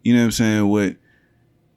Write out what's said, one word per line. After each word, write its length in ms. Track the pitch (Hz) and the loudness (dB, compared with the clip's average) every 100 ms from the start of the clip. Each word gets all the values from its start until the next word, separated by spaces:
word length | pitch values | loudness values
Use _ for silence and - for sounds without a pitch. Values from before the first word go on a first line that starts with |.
you 100 | - | 0
know 60 | 120 | 2
what 40 | 117 | 2
I'm 60 | |
saying, 360 | 107 113 107 101 | 0 -2 0 0
what, 280 | 104 98 - _ _ _ _ _ _ _ | 0 -2 -6 _ _ _ _ _ _ _